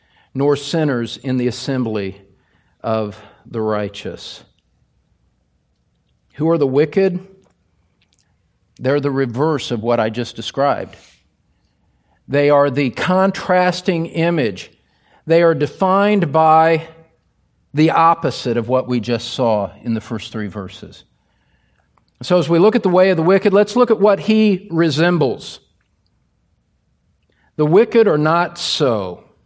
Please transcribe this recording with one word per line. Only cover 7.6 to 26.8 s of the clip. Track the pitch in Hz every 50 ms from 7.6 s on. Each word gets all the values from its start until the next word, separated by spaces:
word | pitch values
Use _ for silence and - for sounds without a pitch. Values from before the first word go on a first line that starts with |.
| _ _ _ _ _ _ _ _ _ _ _ _ _ _ _ _ _ _ _ _ _ _ _ -
They're | 123 131 143 147
the | 135 143
reverse | 131 135 135 120 107 123 151 160 151 131 - -
of | 127 107
what | 104 120 120 117
I | 110 113
just | 110 120 117 - -
described. | 113 110 - - 139 139 143 113 98 95 - - - - - _ _ _ _ _ _ _ _ _ _ _ _ _ _ _ _ _ _ _ _ _ _ _ -
They | 131 143 143 147
are | 147 143 143 143
the | 123 143 143 123
contrasting | - - - 175 180 190 190 196 190 - - - 180 180 180 180 180 - - 190 175 165 165
image. | - - 170 165 170 175 156 123 107 92 - - - _ _ _ _ _ _ _ _ _ _ _
They | 156 160 170
are | 175 165 160
defined | 135 147 143 - - 196 185 190 196 202 208 208 202 175 143
by | 131 160 160 156 160 160 160 165 165 156 156 - - - - _ _ _ _ _ _ _ _ _ _ _ _ _
the | - 147 156 160
opposite | - 165 165 165 170 170 - 135 - - - 123 113 120
of | 110 117
what | 127 127 123
we | 123 123 120
just | 101 120 117 113 - -
saw | - - 127 117 107 104 98 92 - -
in | - 120 113
the | 110
first | - - 117 104 - -
three | - 110 104 98
verses. | 90 104 95 90 - - 98 82 - - - _ _ _ _ _ _ _ _ _ _ _ _ _ _ _ _ _ _ _ _ _ _ _
So | 117 - 180 180
as | 147
we | 151 170 165
look | 185 214 214
at | 240
the | - 185
way | 175 185 185 196
of | 180
the | 160
wicked, | 160 180 196 196 - 208 185
let's | 202 202 - -
look | 247 247 -
at | 214 180
what | 196 214 196 165
he | 151 220 214 214 214 208 190 180 - -
resembles. | 165 160 170 160 127 151 170 180 175 156 143 123 - - - - - - _ _ _ _ _ _ _ _ _ _ _ _ _ _ _ _ _ _ _ _ _ _ _ _